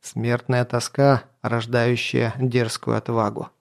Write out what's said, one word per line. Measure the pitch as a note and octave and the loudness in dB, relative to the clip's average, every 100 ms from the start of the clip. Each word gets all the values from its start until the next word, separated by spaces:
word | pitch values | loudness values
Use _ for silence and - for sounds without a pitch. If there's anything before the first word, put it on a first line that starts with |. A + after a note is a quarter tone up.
Смертная | - - A#2 A#2+ - B2+ | -12 -6 -2 -2 0 0
тоска, | A#2+ B2 - - C#3 C3 - _ | 0 -2 -4 2 4 4 0 _
рождающая | A2+ A#2 A2+ A#2+ A#2+ A#2+ - B2+ A#2 A#2+ | -4 -4 0 0 2 0 0 0 0 0
дерзкую | C3 A#2+ A2+ - - A2+ | 0 2 0 -2 -2 -2
отвагу. | A2 A#2 G#2 G2 D#2+ _ | 0 0 0 -2 -12 _